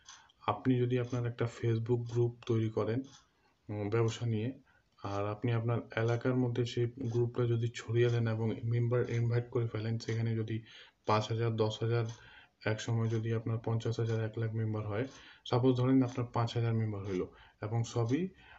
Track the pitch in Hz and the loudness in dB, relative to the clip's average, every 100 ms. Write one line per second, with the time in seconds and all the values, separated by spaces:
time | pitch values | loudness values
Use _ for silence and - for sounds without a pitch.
0 | - - - _ - - 127 127 123 123 | -20 -20 -20 _ -4 0 2 4 4 0
1 | 120 123 120 117 113 - 117 113 113 120 | 0 -2 -4 -2 -4 -2 0 0 2 -2
2 | 117 117 120 120 - 113 110 110 107 117 | 0 0 0 0 -2 0 0 0 0 -2
3 | 269 - _ _ _ _ - 107 101 113 | -4 -12 _ _ _ _ -8 -4 0 2
4 | 117 - 117 110 117 - _ _ _ _ | 2 0 -2 0 -2 -6 _ _ _ _
5 | 101 101 101 107 120 117 113 117 - - | -6 -2 -2 -2 0 0 0 -2 -2 0
6 | 113 117 131 127 123 117 117 - 120 127 | 0 2 0 0 0 0 -2 0 -2 -2
7 | 123 117 120 123 120 117 117 - - 117 | -2 0 0 0 0 2 0 -4 -2 2
8 | 120 117 117 110 113 - 113 120 120 123 | 4 4 2 0 0 -2 -2 0 2 2
9 | - 117 117 120 120 123 117 110 110 117 | 0 0 2 0 0 -2 -2 -2 -2 -4
10 | - 113 113 113 107 110 - - - _ | -2 -2 0 -2 -2 -6 -8 -20 -20 _
11 | - 107 113 113 117 110 110 - 113 117 | 2 2 2 0 0 2 0 2 0 0
12 | 113 - - - - _ - 110 - 113 | 0 -6 -18 -20 -20 _ -4 -2 0 0
13 | 113 113 113 113 113 113 113 113 117 117 | 0 0 0 -2 -2 -4 -2 -2 -2 -2
14 | 113 113 110 113 113 110 110 107 104 104 | 0 0 -2 -2 -4 -2 -2 -2 -2 -2
15 | 135 - - - - 123 127 123 127 131 | -4 -8 -20 -16 -2 2 4 4 6 6
16 | 123 - 120 117 117 120 117 113 110 101 | 4 0 -4 0 0 0 0 2 0 -2
17 | 98 92 - - - - 104 117 117 120 | -4 -2 -4 -8 -20 -10 -4 -2 -2 0
18 | 117 139 190 - - | 0 0 -2 -8 -20